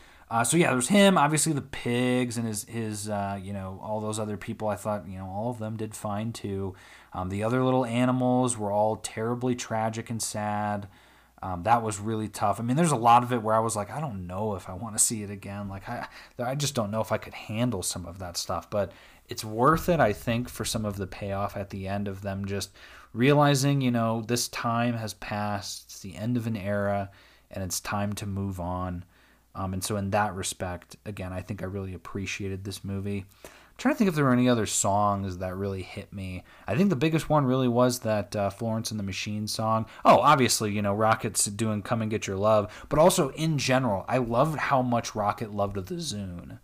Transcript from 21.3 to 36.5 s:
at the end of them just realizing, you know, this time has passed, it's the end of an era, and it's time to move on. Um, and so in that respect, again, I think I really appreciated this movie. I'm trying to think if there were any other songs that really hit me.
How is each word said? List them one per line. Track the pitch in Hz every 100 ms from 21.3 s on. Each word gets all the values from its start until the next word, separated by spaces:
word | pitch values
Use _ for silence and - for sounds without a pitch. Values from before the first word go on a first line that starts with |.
| 98 101 104
at | 98
the | 101 95
end | 101 101
of | 98
them | 98 98 101
just | 98 - - - - -
realizing, | 110 131 147 143 139 143 139
you | 127
know, | 120 113 113
this | 110 120 -
time | - 120 117 120
has | 113 110
passed, | - - 104 104 101 - -
it's | - -
the | 98 85
end | 113 123
of | 113
an | 110
era, | 98 101 101 101 98 - - _ _
and | 98
it's | 92 -
time | - 104 104
to | 101
move | 104 95 98 92
on. | 87 90 92 87 - _ _ _ _
Um, | - 95
and | 98
so | - 104
in | 98
that | 104 104
respect, | 95 90 - 92 87 - -
again, | 113 98 90
I | 92
think | 90 101
I | 95
really | 98 95
appreciated | 90 - 101 95 - 98 95
this | 101 -
movie. | 98 98 101 101 98 _
I'm | - - - -
trying | 254
to | -
think | 190
if |
there | 151
were | 135
any | 123 123
other | 117
songs | 98 - 101 101 104 98 98 90
that | 92
really | 92 98 95
hit | 90 107 -
me. | 101 95 90 -